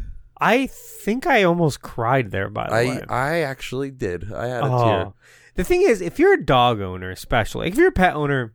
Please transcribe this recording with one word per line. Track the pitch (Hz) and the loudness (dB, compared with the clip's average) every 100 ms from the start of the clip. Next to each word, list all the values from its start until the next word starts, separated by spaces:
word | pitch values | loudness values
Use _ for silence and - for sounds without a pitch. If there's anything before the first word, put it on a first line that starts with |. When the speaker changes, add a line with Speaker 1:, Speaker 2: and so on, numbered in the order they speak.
| - - - - | -8 -14 -18 -4
Speaker 1:
I | 160 233 262 | 0 2 -2
think | - - - - 233 349 | -8 -20 -10 -4 -2 0
I | 247 | 2
almost | 185 175 165 - | 4 4 2 -2
cried | - - 117 135 107 | -8 -6 0 0 0
there, | 98 101 | -4 -6
by | 107 - | -4 -2
the | 113 | 0
Speaker 2:
I, | 123 | 0
Speaker 1:
way. | 85 - | -4 -6
Speaker 2:
I | 117 135 170 | -4 -2 -2
actually | 147 135 - 127 139 | -4 -6 -10 -8 -8
did. | 131 113 87 95 | -6 -6 -6 -8
I | 98 120 | -8 -6
had | 123 | -4
a | 135 | -2
Speaker 1:
Oh. | 123 | 2
Speaker 2:
tear. | 117 98 98 - _ - _ - | 2 2 -2 -10 _ -20 _ -6
Speaker 1:
The | |
thing | 180 359 | 0 4
is, | 370 214 | 4 2
if | 170 - | 0 2
you're | 359 | 4
a | 392 151 | 4 4
dog | 131 123 110 | 4 4 2
owner, | 95 92 92 | -4 -8 -10
especially, | 92 - 127 104 - - | -10 -2 0 0 -2 -2
if | 220 | 2
you're | 359 | 2
a | |
pet | 277 180 143 | 4 2 2
owner, | 147 139 117 | 0 -2 -4